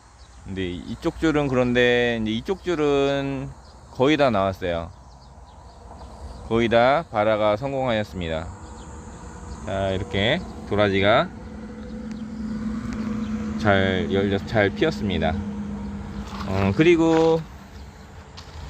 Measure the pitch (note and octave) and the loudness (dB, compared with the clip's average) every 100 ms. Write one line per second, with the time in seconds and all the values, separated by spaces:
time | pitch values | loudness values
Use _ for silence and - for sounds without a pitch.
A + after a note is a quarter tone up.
0 | - - - - G2 F#2+ F#2 F2 - A#2+ | -20 -20 -20 -18 -10 -6 -6 -6 -8 -6
1 | E3 - D#3+ D3 C#3+ B2+ B2 B2 B2 A#2+ | -6 0 2 2 2 2 4 6 6 6
2 | A#2+ A#2 A2 A2+ B2 F#3 F3 D#3+ D3 C#3+ | 4 2 0 -2 -4 -4 -2 0 2 4
3 | C#3 C#3 C#3 C3+ C3+ - - - - - | 2 0 -2 -6 -8 -12 -20 -20 -10 0
4 | C3+ D3+ C#3 G#2 G2 F#2+ F#2 E2+ E2+ - | 4 4 4 4 2 0 -2 -4 -6 -12
5 | - - - - - - - - - - | -20 -20 -20 -20 -20 -20 -20 -20 -20 -18
6 | - - - - - A2+ A#2 A#2 B2 D3 | -18 -16 -16 -12 -2 2 4 6 6 4
7 | E3 A2 G#2+ G#2+ G#2+ G#2+ C#3 C3+ C3 A2 | 0 2 2 4 2 2 -2 -2 0 0
8 | G#2 F#2 E2+ D#2+ F2 F#2+ - - - - | -2 -6 -4 -4 -6 -12 -16 -16 -16 -16
9 | - - - - - - - F#2+ G2 F#2+ | -16 -16 -16 -16 -14 -12 -6 -2 -2 -2
10 | G#2 G2 G#2+ E3+ - - - G#2 G#2 F#2+ | -2 0 2 0 -4 -12 -2 2 4 4
11 | G2 B2 F3+ - - - - - - - | 4 4 2 -4 -14 -14 -14 -14 -12 -12
12 | - - - A3 G#3+ G#3+ G#3+ A3 A3+ G#3+ | -10 -10 -10 -8 -6 -6 -6 -6 -6 -6
13 | G#3+ - - - - - A2 G2 F#2+ F#2 | -4 -4 -4 -4 -4 -2 2 4 4 2
14 | E2 F#2+ G2+ G2 - A2+ G2+ - D#3 - | 2 2 2 0 0 2 2 2 0 0
15 | G#2 E2+ D#2+ - - - - - - - | -2 0 0 -2 -4 -8 -8 -8 -10 -10
16 | - - - - - F#2+ G2 G2 E3 E3 | -10 -10 -10 -8 -4 0 2 4 6 6
17 | E3 D#3+ E3 D#3+ D#3+ - - - - - | 6 4 4 2 -2 -14 -18 -18 -18 -18
18 | - - - - - - - | -20 -20 -18 -18 -18 -16 -14